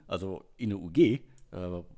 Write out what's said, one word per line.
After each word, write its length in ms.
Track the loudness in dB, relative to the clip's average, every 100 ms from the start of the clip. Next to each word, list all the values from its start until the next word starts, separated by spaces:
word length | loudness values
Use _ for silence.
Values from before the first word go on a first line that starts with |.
| -6
also 340 | -6 -6 -8 -12 -6
in 160 | -4
eine 80 | -4
U 100 | 0
G. 300 | 4 6 4 -4 -20 -14
Äh, 300 | -8 -6 -8 -10